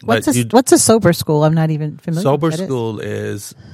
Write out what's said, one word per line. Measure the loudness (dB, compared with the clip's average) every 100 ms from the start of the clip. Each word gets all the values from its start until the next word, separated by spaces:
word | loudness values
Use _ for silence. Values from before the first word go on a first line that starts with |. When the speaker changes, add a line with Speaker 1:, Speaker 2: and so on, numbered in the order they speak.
Speaker 1:
What's | -2 -2 0
Speaker 2:
but | 0
Speaker 1:
a, |
Speaker 2:
you | 2
Speaker 1:
what's | 2 2
a | 2
sober | 4 4 4
school? | 0 0 2 2
I'm |
not | 2 0
even | -2 -6 -8
familiar | -6 -2
Speaker 2:
Sober | 0 2 0
Speaker 1:
with | -2
that |
is. | -4
Speaker 2:
school | -4 -4 -6
is, | -6 -6 -6 -8 -12 -18 -20